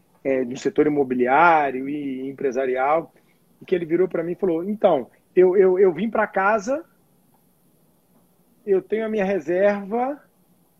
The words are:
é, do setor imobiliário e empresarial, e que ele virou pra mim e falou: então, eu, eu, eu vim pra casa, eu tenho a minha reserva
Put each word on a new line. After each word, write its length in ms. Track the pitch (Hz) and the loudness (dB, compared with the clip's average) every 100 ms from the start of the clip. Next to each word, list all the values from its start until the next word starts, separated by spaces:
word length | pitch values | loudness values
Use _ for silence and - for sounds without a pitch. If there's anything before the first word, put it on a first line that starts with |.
| _ _ | _ _
é, 200 | 139 131 | -4 -2
do 140 | 123 139 | -4 -4
setor 280 | 139 - 151 | -4 0 0
imobiliário 1040 | 147 131 127 123 143 175 156 143 127 139 | 2 -2 0 2 4 4 4 0 -4 -8
e 400 | 147 143 131 135 | -8 -8 -8 -10
empresarial, 840 | 135 135 120 135 127 139 160 151 _ _ _ _ _ | -6 -4 -2 -4 -2 0 -2 -4 _ _ _ _ _
e 60 | - | -4
que 80 | |
ele 120 | 180 160 | -4 -2
virou 220 | 170 180 | -2 0
pra 160 | 175 | -2
mim 100 | 165 | -6
e 20 | 175 | -4
falou: 280 | 190 160 | -2 -2
então, 460 | 190 214 202 143 113 _ _ 180 | -4 0 2 0 -4 _ _ 4
eu, 220 | 185 196 | 4 6
eu, 220 | 190 180 | 4 4
eu 120 | 190 | 2
vim 180 | 156 226 | 2 -4
pra 180 | 220 208 | -2 -2
casa, 580 | 190 196 220 190 294 - _ _ _ _ _ _ _ _ _ _ _ _ _ _ _ _ _ 214 | 0 0 0 -2 -6 -8 _ _ _ _ _ _ _ _ _ _ _ _ _ _ _ _ _ 0
eu 160 | 190 | 0
tenho 240 | - 214 220 | 0 -4 -2
a 40 | |
minha 160 | 220 190 | -2 0
reserva 960 | 196 143 180 202 202 196 233 262 294 _ _ _ _ _ _ | -2 0 2 2 0 -4 -4 -4 -6 _ _ _ _ _ _